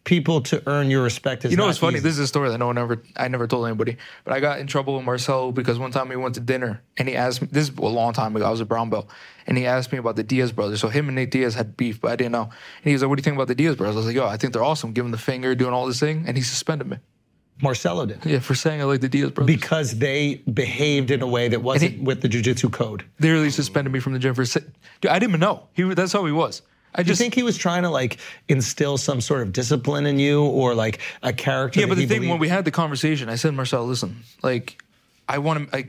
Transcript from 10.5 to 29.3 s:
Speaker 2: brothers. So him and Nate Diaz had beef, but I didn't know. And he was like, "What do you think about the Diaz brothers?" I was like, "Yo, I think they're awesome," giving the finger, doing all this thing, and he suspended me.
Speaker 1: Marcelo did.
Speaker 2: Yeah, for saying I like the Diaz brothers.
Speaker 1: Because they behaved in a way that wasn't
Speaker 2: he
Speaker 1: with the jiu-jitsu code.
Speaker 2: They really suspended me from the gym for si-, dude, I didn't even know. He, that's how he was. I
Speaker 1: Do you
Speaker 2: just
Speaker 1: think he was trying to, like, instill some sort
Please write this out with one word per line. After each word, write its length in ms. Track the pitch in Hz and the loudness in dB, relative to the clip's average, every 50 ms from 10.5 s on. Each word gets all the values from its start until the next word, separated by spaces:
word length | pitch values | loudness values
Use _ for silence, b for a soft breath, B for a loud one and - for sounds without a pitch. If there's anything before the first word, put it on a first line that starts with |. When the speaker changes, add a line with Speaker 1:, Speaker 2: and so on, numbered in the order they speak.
Speaker 2:
brothers. 300 | 113 113 104 101 107 104 | 0 -2 -2 0 0 0
So 80 | - 110 | 0 0
him 180 | 107 143 151 139 | 0 0 0 0
and 60 | 131 | -2
Nate 160 | 131 127 - | -2 0 0
Diaz 240 | - 131 127 120 110 | 2 2 2 2 0
had 220 | 120 - 107 - | -2 -4 -6 -4
beef, 240 | - 120 117 110 113 | -2 -2 -2 -2 -2
but 100 | - 117 | -2 -2
I 60 | 120 | 0
didn't 160 | 117 127 117 | 0 0 0
know. 100 | 120 117 | 0 -2
And 80 | 110 113 B B B B B B - | -4 -4 B B B B B B 0
he 80 | 151 | 2
was 80 | 143 131 | 2 4
like, 60 | 135 135 | 4 2
"What 80 | 139 | 2
do 40 | 139 | 2
you 40 | 139 | 0
think 120 | 156 143 | 0 0
about 100 | 135 131 | 2 0
the 80 | 127 123 | 0 2
Diaz 220 | 127 151 165 139 | 2 2 2 2
brothers?" 180 | - 95 104 107 | 0 0 0 0
I 40 | 110 | 0
was 80 | 110 | 0
like, 100 | 113 117 | 0 0
"Yo, 100 | 131 127 | 2 0
I 100 | 104 107 | 0 0
think 160 | 110 - 127 | -2 -2 -2
they're 120 | 113 113 117 | 0 2 2
awesome," 280 | 147 156 147 - 113 | 2 0 0 -4 -4
giving 200 | 110 123 123 120 | -2 -2 -2 -2
the 60 | 113 110 | -4 -4
finger, 360 | - - 131 127 127 127 127 | -4 -4 -4 -2 0 0 2
doing 180 | 123 127 127 | 2 2 2
all 140 | 123 127 127 | 2 0 0
this 140 | 131 123 127 | -2 0 0
thing, 240 | 147 151 156 156 165 | 0 0 0 -2 -4
and 100 | - 123 | -2 -2
he 60 | 135 | -2
suspended 460 | 123 - - - - - 160 147 127 131 | -2 -2 -4 -4 -2 -2 -4 -4 -4 -8
me. 80 | 127 - - _ _ _ _ _ _ _ _ _ _ - | -8 -10 -12 _ _ _ _ _ _ _ _ _ _ -2
Speaker 1:
Marcelo 420 | 139 135 123 - - 175 175 175 135 | 0 0 0 0 -2 -2 -2 -2 -2
did. 180 | 104 101 - - | -4 -6 -6 -2
Speaker 2:
Yeah, 140 | 160 151 127 | 0 0 0
for 140 | 127 - 131 | 0 0 -2
saying 260 | - - 160 156 147 | 0 0 -2 0 0
I 40 | 143 | 0
like 160 | 139 139 131 | 0 2 2
the 80 | 131 131 | 2 0
Diaz 220 | 123 139 143 135 | 2 0 0 0
brothers. 240 | - - 131 123 160 | 0 2 4 4 4
Speaker 1:
Because 440 | - - - 160 160 151 107 113 110 | 2 2 0 0 0 0 -2 -2 0
they 440 | 147 139 135 147 147 143 143 143 - - | 0 0 2 0 0 0 -2 -2 -4 -2
behaved 580 | 113 - 127 113 - 120 147 151 143 139 135 120 | -2 0 -2 -2 -2 0 2 2 2 2 2 2
in 120 | 143 127 | 0 0
a 40 | 131 | 0
way 220 | 127 123 120 120 120 | 0 0 2 2 2
that 140 | 113 113 | 0 0
wasn't 300 | 113 127 135 147 165 170 - | 0 0 2 2 2 2 0
Speaker 2:
he 60 | - | -2
Speaker 1:
with 200 | 139 131 131 - | -2 -2 0 0
the 80 | - 123 | 0 0
jiu-jitsu 400 | 107 120 107 123 123 123 - 113 | 0 2 2 2 2 2 0 0
code. 340 | - - 120 110 107 101 - - _ - | 0 -2 -4 -4 -4 -8 -12 -14 _ 2
Speaker 2:
They 120 | 151 160 | 4 4
really 200 | 160 160 151 147 | 6 6 4 2
suspended 420 | 139 - 139 - - 147 139 135 | 2 0 -2 0 -2 -2 0 0
me 80 | 131 135 | -2 -2
from 120 | 120 139 | -2 -2
the 60 | 131 127 | -2 0
gym 160 | 127 135 127 | 0 0 2
for 100 | 131 127 | 0 0
si-, 160 | 113 - 170 - - - B B B B B | 0 0 -2 -4 -6 -12 B B B B B
dude, 100 | - 185 | 0 2
I 80 | 151 185 | 2 2
didn't 120 | 226 233 | 4 2
even 100 | 175 156 | 4 4
know. 280 | 175 208 202 - - _ | 2 2 0 -2 -8 _
He, 100 | _ - 180 185 185 | _ 0 0 2 2
that's 180 | 170 190 180 | 2 0 2
how 140 | - 208 180 | 0 0 0
he 60 | 156 | 2
was. 280 | 147 165 156 113 - - b b b b b b b | 2 2 0 0 -2 -8 b b b b b b b
I 80 | - | 0
Speaker 1:
Do 40 | 180 | 2
you 40 | 170 | 2
Speaker 2:
just 80 | 202 180 | 2 2
Speaker 1:
think 140 | 240 240 - | 2 2 2
he 80 | 254 | 2
was 140 | 247 233 190 | 2 2 0
trying 260 | - - 175 175 180 | 0 0 0 0 2
to, 80 | 175 175 | 0 0
like, 280 | 156 131 131 120 - B B B B B B - | 0 0 0 -2 -4 B B B B B B 0
instill 500 | 147 131 117 - - - 151 143 139 135 | 2 2 0 -2 0 0 0 2 0 0
some 220 | - - 139 123 | 0 0 -2 -2
sort 220 | 117 - | 0 0